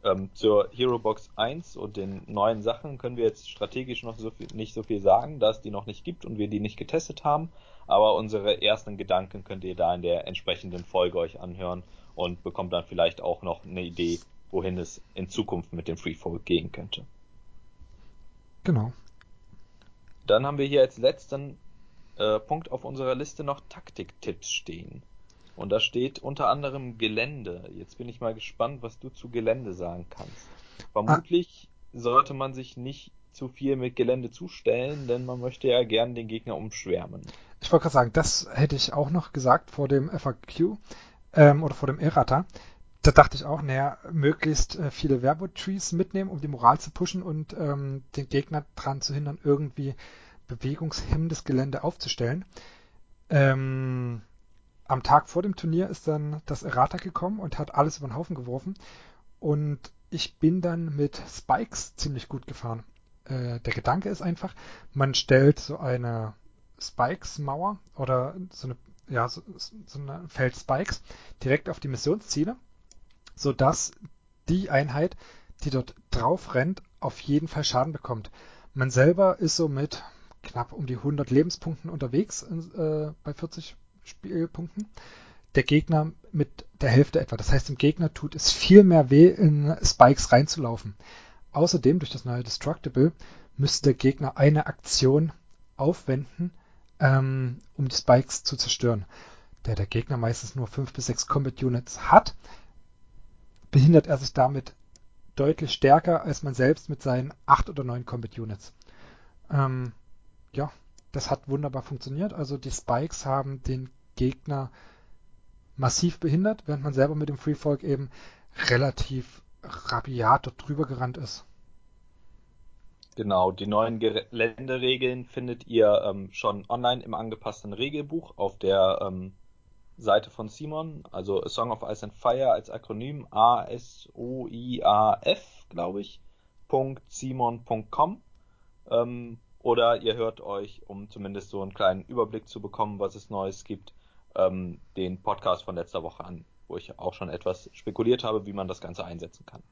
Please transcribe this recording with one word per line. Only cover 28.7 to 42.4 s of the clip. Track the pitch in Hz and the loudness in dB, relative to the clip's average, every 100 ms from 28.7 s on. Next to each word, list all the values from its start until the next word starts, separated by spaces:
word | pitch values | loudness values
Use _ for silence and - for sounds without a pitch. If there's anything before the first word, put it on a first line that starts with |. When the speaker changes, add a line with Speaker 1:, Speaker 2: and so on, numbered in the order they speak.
| 123 | -4
Speaker 1:
was | 120 - | -14 -14
du | 131 | -18
zu | - 123 | -16 -8
Gelände | 120 113 120 117 | -4 0 -2 -4
sagen | 90 87 87 85 | -8 -8 -10 -12
kannst. | - 95 - - - - - | -14 -16 -16 -20 -20 -20 -20
Speaker 2:
Ah. | - | -8
Speaker 1:
Vermutlich | - 107 156 - 175 175 - - - - | -6 0 0 2 -2 -2 -12 -20 -20 -20
sollte | 127 117 123 - | -6 2 2 2
man | 139 135 | -2 -8
sich | 131 127 - | -8 -14 -14
nicht | 123 139 - - - | -14 -14 -18 -20 -20
zu | - 131 | -14 -14
viel | - 135 135 | -6 -2 -2
mit | 127 123 | -2 -2
Gelände | 120 127 120 | 2 2 -2
zustellen, | - 180 - - 117 127 147 131 | -10 -14 -4 0 0 0 -6 -2
denn | 120 127 | -2 -2
man | 127 | -6
möchte | 123 123 131 | -8 -4 2
ja | 127 | 2
gern | 123 107 117 | 4 2 0
den | 120 110 | -2 -8
Gegner | 113 - 90 | -8 -8 -8
umschwärmen. | 107 - - 87 90 92 - - - - | -8 -12 -4 -4 -4 -14 -16 -20 -20 -12
Speaker 2:
Ich | - | 2
wollte | 165 | 4
gerade | 165 | 4
sagen, | 147 120 | 2 4
das | 131 151 - - | 2 0 -2 -4
hätte | - 143 139 | 0 2 2
ich | - | -2
auch | - 143 | -2 0
noch | 170 - | -2 -2
gesagt | 147 127 123 - | -2 4 4 4
vor | - 139 | -4 2
dem | 139 147 | 2 2
F | 185 - | -4 -6
A | |
Q, | 123 - - 175 214 - - - - - | -6 -10 -2 -2 -2 -14 -20 -20 -20 -6
ähm, | - 147 143 | 8 10 10
oder | 156 | 2
vor | - 135 | -4 -4
dem | 139 | 0
Errata. | 147 - 123 131 | 2 2 4 2